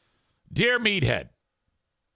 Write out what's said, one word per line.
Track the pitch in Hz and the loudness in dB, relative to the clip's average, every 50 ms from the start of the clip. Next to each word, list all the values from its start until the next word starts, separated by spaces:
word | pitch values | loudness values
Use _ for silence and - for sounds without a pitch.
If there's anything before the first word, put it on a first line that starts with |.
| _ _ _ _ _ _ _ _ _ - | _ _ _ _ _ _ _ _ _ -6
Dear | - - 233 240 247 247 | -2 0 2 2 2 0
Meathead, | 233 214 202 185 127 123 113 92 - - _ _ _ _ _ _ _ _ _ _ _ _ _ _ _ _ _ | 0 0 0 0 0 0 -2 -2 -6 -10 _ _ _ _ _ _ _ _ _ _ _ _ _ _ _ _ _